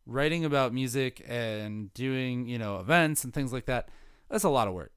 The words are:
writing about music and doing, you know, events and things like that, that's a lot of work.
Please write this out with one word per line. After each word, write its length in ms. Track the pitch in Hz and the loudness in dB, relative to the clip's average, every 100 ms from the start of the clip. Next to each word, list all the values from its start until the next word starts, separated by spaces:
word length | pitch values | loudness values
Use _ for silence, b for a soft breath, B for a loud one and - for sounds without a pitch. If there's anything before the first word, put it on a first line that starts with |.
| - | -8
writing 400 | 120 147 170 160 | 0 0 2 2
about 300 | 143 127 123 | 2 2 2
music 480 | 131 131 131 - - | 0 0 -2 -4 -8
and 640 | 120 113 107 107 107 101 - | -4 -2 -4 -6 -6 -8 -6
doing, 520 | 131 131 127 123 120 | -2 0 -2 -2 -4
you 120 | 120 | -4
know, 200 | 107 98 | -2 -4
events 440 | 92 170 160 156 | 4 4 6 2
and 100 | 131 | -2
things 180 | 135 135 | -4 -4
like 140 | 123 123 | -4 -2
that, 240 | 123 - b b b b | -4 -4 b b b b
that's 140 | 220 | 0
a 60 | 208 | 4
lot 180 | 139 107 | 4 2
of 80 | 90 | 0
work. 160 | - | -8